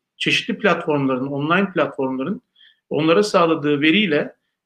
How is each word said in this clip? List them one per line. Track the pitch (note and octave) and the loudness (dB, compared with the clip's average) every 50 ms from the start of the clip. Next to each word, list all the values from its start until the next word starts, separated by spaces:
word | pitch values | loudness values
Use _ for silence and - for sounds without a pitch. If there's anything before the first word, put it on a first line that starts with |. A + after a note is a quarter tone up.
| _ _ _ | _ _ _
çeşitli | - - D#3 D#3+ - - - G#3 - | -6 -4 -2 -2 -2 -2 -4 -6 0
platformların, | - F#3+ E3+ E3+ - E3 D3 C#3+ C#3 C3 C3 B2 C3 | 2 0 0 0 0 -2 0 0 2 0 0 -2 -2
online | C#3+ C#3+ C#3 D3 D#3 E3+ F#3+ G3+ F#3+ - | -4 -4 -4 -2 0 2 2 0 0 0
platformların | E3 C#3+ C3+ - - C3+ C3 C3 C3 C3+ E3 G#3+ B3+ _ _ _ _ _ _ _ _ _ - | -2 -2 -2 -2 -4 -4 -4 -2 -4 -4 -6 -6 -8 _ _ _ _ _ _ _ _ _ -6
onlara | - C#3 D#3 D#3+ E3 G#3 G#3 | -4 -2 2 2 4 2 2
sağladığı | G#3 - F#3 E3+ E3 D#3+ D3+ C#3+ D3 D3 C#3 | 2 2 2 2 2 2 0 0 -2 0 2
veriyle, | D3 D#3+ E3 G#3 G#3+ F#3 D3 D3+ G#3 B3+ - _ _ _ _ _ _ | 2 2 2 2 2 2 0 -2 -2 -4 -10 _ _ _ _ _ _